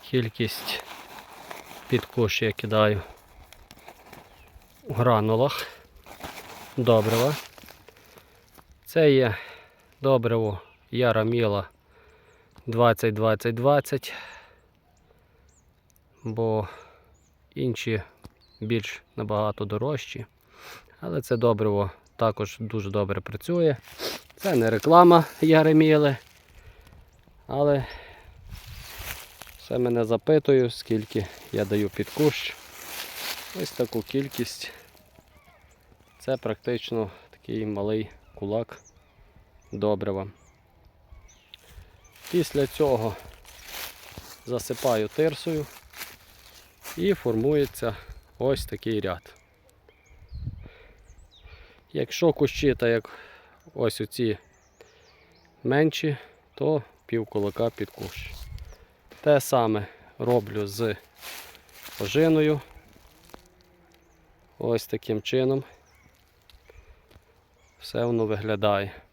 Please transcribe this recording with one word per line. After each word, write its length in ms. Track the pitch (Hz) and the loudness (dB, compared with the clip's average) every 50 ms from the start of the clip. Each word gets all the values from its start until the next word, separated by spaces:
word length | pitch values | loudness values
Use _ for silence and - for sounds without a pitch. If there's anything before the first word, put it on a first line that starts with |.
кількість 800 | - - - 127 120 113 - - 120 104 - - - - - - - - - - - - - - - - - - - - - - - - - - - - | -10 -2 -2 -2 -2 -2 -4 -4 -4 -4 -4 -8 -8 -8 -8 -8 -10 -14 -18 -18 -18 -20 -20 -20 -20 -20 -20 -20 -18 -18 -18 -18 -18 -18 -18 -20 -4 -2
під 160 | - 120 - | -2 -2 -2
кущ 380 | - - - 117 104 - - | -2 -2 0 0 0 0 0
я 100 | 117 110 | -2 -2
кидаю 500 | 101 - - 104 107 107 107 107 104 98 - - - - - - - - - - - - - _ - - - - - - - - - - - - - - - - - - - _ - - - | -2 -4 -6 0 4 4 4 4 4 0 -4 -8 -18 -20 -20 -20 -20 -20 -20 -20 -20 -20 -20 _ -20 -20 -20 -20 -20 -20 -20 -20 -20 -20 -20 -20 -20 -20 -20 -20 -20 -20 -20 _ -20 -20 -10
у 100 | 240 135 | -8 -2
гранулах 720 | 104 120 123 120 107 104 110 110 110 131 143 - - - - - - - - _ - - - - - - - - - - - - - - - - | 0 4 4 4 4 4 4 4 2 2 2 0 -4 -8 -10 -14 -20 -20 -20 _ -20 -20 -20 -18 -16 -16 -14 -14 -16 -18 -18 -18 -18 -20 -10 -4
добрива. 580 | - 120 117 117 110 104 110 113 113 120 143 151 143 - - - - - - - - - - _ - - - - - _ _ _ - _ _ _ - _ _ - _ _ | -2 4 6 6 6 6 2 2 2 2 0 0 -4 -8 -16 -20 -20 -20 -20 -20 -20 -20 -20 _ -20 -20 -20 -20 -20 _ _ _ -20 _ _ _ -20 _ _ -20 _ _
Це 280 | - - 165 160 151 | -4 2 4 6 8
є 240 | 139 131 127 117 104 - - - - - - - _ _ _ _ _ _ | 8 6 6 4 0 -4 -8 -14 -18 -20 -20 -20 _ _ _ _ _ _
добриво 600 | - 135 135 127 113 117 117 113 110 107 98 92 - - _ _ _ _ | 2 4 4 4 4 2 0 2 0 0 -2 -6 -10 -18 _ _ _ _
Яраміла 760 | - 117 127 120 110 110 110 110 113 120 117 107 101 101 95 - _ _ _ _ _ - - _ _ _ _ _ _ _ _ _ _ - _ | -2 2 2 4 4 4 2 2 2 2 2 2 2 0 -2 -6 _ _ _ _ _ -20 -20 _ _ _ _ _ _ _ _ _ _ -16 _
двадцять 480 | - 113 117 120 117 110 - - 113 107 | -6 2 6 6 6 6 4 2 0 0
двадцять 400 | 104 110 113 110 107 - 117 113 | 2 2 2 2 2 0 -4 -2
двадцять, 580 | 117 120 139 147 143 - - - 135 - - - - - - - - - - _ _ _ _ _ _ _ _ _ _ _ _ _ _ _ _ _ _ _ _ _ _ _ _ _ _ _ _ _ _ _ _ _ _ - | 2 2 4 4 4 2 0 -6 -6 -6 -8 -14 -14 -16 -18 -20 -20 -20 -20 _ _ _ _ _ _ _ _ _ _ _ _ _ _ _ _ _ _ _ _ _ _ _ _ _ _ _ _ _ _ _ _ _ _ -12
бо 440 | 117 110 113 113 113 110 110 104 - - - - - - _ _ _ _ _ _ _ _ _ _ _ _ | -8 -4 -2 0 0 0 0 -2 -4 -10 -18 -20 -20 -20 _ _ _ _ _ _ _ _ _ _ _ _
інші 480 | 143 135 127 113 - - 123 110 104 - - _ _ - - _ _ _ _ _ _ | -4 -4 -2 -2 -4 -4 -4 -4 -4 -4 -8 _ _ -20 -20 _ _ _ _ _ _
більш 420 | 110 107 117 113 104 - - - _ _ _ | -4 -2 -2 -2 -2 -4 -12 -14 _ _ _
набагато 480 | - 113 104 107 104 107 107 101 - 107 | -10 -6 -2 -2 0 0 -2 -2 -4 -6
дорожчі. 640 | 98 104 107 120 139 151 123 - - - - 113 - _ _ _ _ - - - - - - - _ - _ | -6 -4 -4 -2 -4 -4 -6 -8 -10 -12 -14 -14 -14 _ _ _ _ -20 -20 -20 -20 -20 -20 -20 _ -20 _
Але 220 | - 175 170 156 | -10 -6 -4 -4
це 140 | 123 - 127 | -2 -2 0
добриво 540 | 113 120 117 113 104 110 107 101 101 101 95 - - _ _ _ | 4 4 4 4 4 2 2 2 2 0 0 -4 -12 _ _ _
також 400 | - 117 113 107 - 110 - - - | 0 0 0 2 0 -6 -8 -6 -10
дуже 300 | 117 107 117 110 98 98 | -10 -6 -6 -4 -4 -2
добре 300 | 98 104 101 95 101 95 | 0 0 0 0 -2 -6
працює. 560 | - - - - - - 170 175 170 156 139 - - - - - - - - - - _ - | -6 -8 -12 -10 -6 -2 0 2 2 2 2 0 -6 -20 -14 -10 -10 -10 -10 -10 -16 _ -20
Це 200 | - - 202 170 | -6 -2 0 2
не 140 | 123 113 113 | 4 4 4
реклама 540 | 113 107 - 151 165 175 180 170 170 165 156 - - - | 2 2 4 10 10 12 12 12 10 8 6 4 -2 0
Яреміли, 760 | - 156 160 156 156 156 156 156 160 156 156 151 147 143 135 - - - - - _ _ - - - - - - - - - - - _ _ _ _ _ _ - _ | 4 6 6 8 8 8 6 6 8 8 6 6 6 4 2 0 -8 -20 -20 -20 _ _ -20 -20 -20 -20 -20 -20 -20 -20 -20 -20 -20 _ _ _ _ _ _ -20 _
але 400 | - 123 135 147 147 143 139 123 - - - - - - - - - - - - - - - - - - - - - - - - - - - - - - - - - - - | -6 -2 0 2 4 4 2 0 -4 -10 -16 -18 -20 -20 -20 -20 -20 -20 -20 -20 -18 -18 -18 -16 -18 -18 -16 -16 -16 -16 -14 -12 -12 -12 -12 -14 -20 -20 -20 -20 -20 -20 -20
все 200 | - - 127 123 | -10 -6 -2 0
мене 260 | 123 123 120 120 113 | 0 0 2 0 2
запитую, 680 | 110 117 110 _ - 156 151 - - 139 131 123 120 | 2 0 0 _ 4 4 4 6 6 6 6 6 2
скільки 560 | - - - - 117 110 107 - - 110 101 - - - - - | -2 -8 -4 -2 -2 -2 -2 -2 -4 -4 -4 -4 -10 -18 -14 -6
я 120 | - 107 104 | -4 -4 -2
даю 260 | 98 104 104 104 98 | 0 0 0 0 -2
під 180 | - - 101 - | -2 -6 -6 -6
кущ. 480 | - - 151 151 - - - - - - - - - - - - - - - - - - - - - - - - - 185 | -2 2 2 2 2 0 -8 -10 -10 -12 -18 -20 -20 -18 -16 -14 -12 -12 -12 -12 -12 -10 -8 -8 -8 -10 -12 -12 -8 -6
Ось 80 | 180 - | -6 -6
таку 320 | - - 127 113 - 117 | -4 -4 -4 -4 -2 -6
кількість. 680 | 104 - - 135 139 135 - - 120 - - - - - - - - - _ - _ _ _ - _ _ _ - _ _ _ _ _ _ _ _ _ _ _ _ _ _ _ _ | -6 -4 -4 -4 -4 -4 -6 -6 -6 -6 -6 -12 -14 -14 -16 -18 -20 -20 _ -20 _ _ _ -20 _ _ _ -20 _ _ _ _ _ _ _ _ _ _ _ _ _ _ _ _
Це 180 | - - 131 | -6 -6 -6
практично 760 | 123 - 113 107 - _ - 123 117 - - 120 113 110 98 - - - - | -4 -4 -6 -6 -6 _ -4 -4 -4 -4 -4 -4 -4 -4 -4 -8 -18 -20 -20
такий 360 | - _ _ - 113 110 110 | -20 _ _ -8 -6 -6 -4
малий 440 | 107 104 101 101 104 110 110 107 - - - _ _ _ | -4 -4 -4 -2 -2 -2 -2 -4 -6 -12 -20 _ _ _
кулак 460 | - 104 101 104 113 117 - - - _ _ _ _ _ _ _ _ - _ _ - _ _ _ _ _ _ | -10 -6 -4 -4 -4 -4 -6 -12 -20 _ _ _ _ _ _ _ _ -20 _ _ -20 _ _ _ _ _ _
добрива. 540 | - 110 101 104 104 95 101 104 95 98 95 101 - _ _ _ _ _ _ _ _ _ _ - _ _ _ _ - - - - - _ _ _ - _ _ - - - - - - - _ - _ - - - | -8 -2 0 0 0 0 -2 -4 -4 -6 -6 -10 -14 _ _ _ _ _ _ _ _ _ _ -20 _ _ _ _ -20 -20 -20 -20 -20 _ _ _ -20 _ _ -20 -20 -20 -20 -20 -20 -20 _ -20 _ -20 -12 -2
Після 360 | - 180 156 - - 143 139 | 0 0 0 2 2 0 0
цього 500 | 131 - - 156 139 131 110 110 113 92 - - - - - - - - - - - - - - - - - - - - - - - - - - | 0 2 0 2 2 2 2 0 -2 -4 -6 -14 -20 -20 -20 -20 -20 -20 -20 -18 -16 -14 -12 -12 -14 -14 -18 -20 -20 -20 -18 -18 -18 -20 -18 -10
засипаю 640 | - 123 117 - - 120 - - 135 117 110 107 104 | -6 -6 -6 -4 -6 -8 -2 0 2 2 2 0 -2
тирсою 580 | - - 156 160 147 - - 170 165 151 147 - - - - - - - - - - - - - - - - - - - - _ _ _ - - - | 0 0 0 0 0 -2 -6 -4 -4 -4 -4 -8 -12 -20 -20 -20 -18 -16 -16 -16 -16 -20 -20 -20 -20 -20 -20 -20 -20 -20 -20 _ _ _ -18 -14 -6
і 180 | 160 170 196 190 | -2 0 0 0
формується 840 | - - 123 113 110 113 139 151 147 143 - - - - 117 104 - - - - - _ _ _ - | 0 0 -2 0 2 2 2 2 2 0 0 -2 -6 -6 -6 -6 -6 -14 -18 -20 -20 _ _ _ -4
ось 280 | 123 131 139 - - | -2 0 0 -2 -4
такий 340 | - - 101 - 110 113 104 | -10 -12 -8 -4 -2 -2 -2
ряд. 340 | 101 95 90 87 _ - - _ _ _ _ _ _ _ _ _ _ - _ _ _ _ - - - - - - - - - - - - - - - - - _ - _ - - - _ _ - _ - - - - - - - _ _ | -2 -4 -6 -6 _ -20 -20 _ _ _ _ _ _ _ _ _ _ -20 _ _ _ _ -20 -20 -20 -16 -14 -10 -10 -10 -12 -12 -18 -20 -20 -20 -20 -20 -20 _ -20 _ -20 -20 -20 _ _ -20 _ -20 -20 -20 -20 -20 -20 -20 _ _
Якщо 400 | - 151 127 - - - 175 165 | -6 -6 -4 -4 -4 0 2 2
кущі, 420 | 143 - 147 131 - - - 143 123 | 2 2 0 -2 0 0 0 0 2
так 140 | - - 117 | 2 2 0
як 220 | 117 113 - - - - - - - - - _ _ _ _ 165 _ | 0 0 -2 -6 -20 -20 -20 -20 -20 -20 -20 _ _ _ _ -16 _
ось 260 | - 123 113 - - | -2 -2 -2 -2 -2
оці 380 | 107 - - - 120 113 104 - _ _ _ _ _ _ _ _ - _ _ _ _ _ _ _ _ _ _ _ _ _ _ _ - | -8 -8 -4 -2 -2 -2 -2 -4 _ _ _ _ _ _ _ _ -20 _ _ _ _ _ _ _ _ _ _ _ _ _ _ _ -4
менші, 520 | 120 131 143 156 160 - - - 156 143 - - - - _ _ _ _ | 0 2 2 2 2 0 -2 -4 -4 -4 -6 -10 -20 -20 _ _ _ _
то 280 | - 139 147 156 147 117 - _ _ _ | -4 -2 -2 -2 -2 -4 -8 _ _ _
пів 200 | - - 113 110 | -4 -4 -4 -4
кулака 440 | - - 107 101 101 - - 113 117 | -2 -4 -2 -2 -2 -2 -2 -2 -2
під 200 | - - 104 - | -2 -6 -10 -10
кущ. 400 | - - 101 95 - - - - - - - - - - - - - - - _ _ _ _ _ - - | -10 -14 -14 -12 -12 -12 -14 -14 -14 -14 -14 -14 -14 -14 -16 -16 -20 -20 -20 _ _ _ _ _ -20 -4
Те 200 | - 156 147 139 | 2 4 4 4
саме 460 | - - - 127 117 110 110 107 101 - - - - - - - | 4 2 2 2 4 2 0 -2 -2 -6 -14 -20 -20 -20 -10 -6
роблю 480 | 120 117 123 120 104 101 101 107 104 | 0 2 2 2 2 -2 -6 -6 -6
з 300 | 98 98 104 117 110 101 - - _ _ - - - - - - - - - _ - - - - - - - | -6 -4 -4 -4 -4 -4 -6 -12 _ _ -20 -18 -16 -16 -16 -18 -20 -20 -20 _ -20 -20 -20 -20 -18 -8 -8
ожиною. 600 | 107 98 - 147 160 165 160 156 151 151 151 143 - - - - - - _ - _ - _ _ _ - - - _ _ _ _ _ _ _ _ _ _ _ _ _ _ _ _ _ _ _ _ _ _ _ _ | -6 -2 2 2 4 4 4 4 4 2 2 0 -4 -12 -20 -20 -20 -20 _ -20 _ -20 _ _ _ -20 -20 -20 _ _ _ _ _ _ _ _ _ _ _ _ _ _ _ _ _ _ _ _ _ _ _ _
Ось 280 | 113 117 117 110 - | -4 -2 -2 -2 -2
таким 360 | - - 110 - - 110 107 | -4 -8 -8 -4 -4 -4 -4
чином 420 | - - - 131 131 131 135 135 135 - - _ _ _ _ _ _ _ _ _ _ _ _ _ _ _ - - _ _ - - - - - _ _ _ - - _ _ _ _ _ _ _ _ _ _ _ _ | -4 -2 0 0 2 2 0 -2 -4 -8 -20 _ _ _ _ _ _ _ _ _ _ _ _ _ _ _ -20 -20 _ _ -20 -20 -20 -20 -20 _ _ _ -20 -20 _ _ _ _ _ _ _ _ _ _ _ _
все 240 | - - - 117 117 | -18 -6 -4 -2 -2
воно 220 | 120 120 113 113 | 0 0 0 0
виглядає. 680 | 107 107 101 101 107 110 98 104 104 101 98 98 98 - - - _ | 0 -2 -4 -2 -4 -2 2 2 2 2 2 0 -4 -10 -16 -20 _